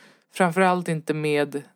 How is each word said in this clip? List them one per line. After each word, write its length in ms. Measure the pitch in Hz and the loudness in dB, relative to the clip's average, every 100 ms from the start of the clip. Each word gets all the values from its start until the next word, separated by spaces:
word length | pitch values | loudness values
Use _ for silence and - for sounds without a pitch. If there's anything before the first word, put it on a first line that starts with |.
| - _ _ | -20 _ _
Framförallt 540 | - 180 170 190 180 170 | 0 0 2 2 2 -2
inte 260 | 156 - | -4 -4
med 480 | 151 151 147 143 139 - | -2 0 0 0 -6 -12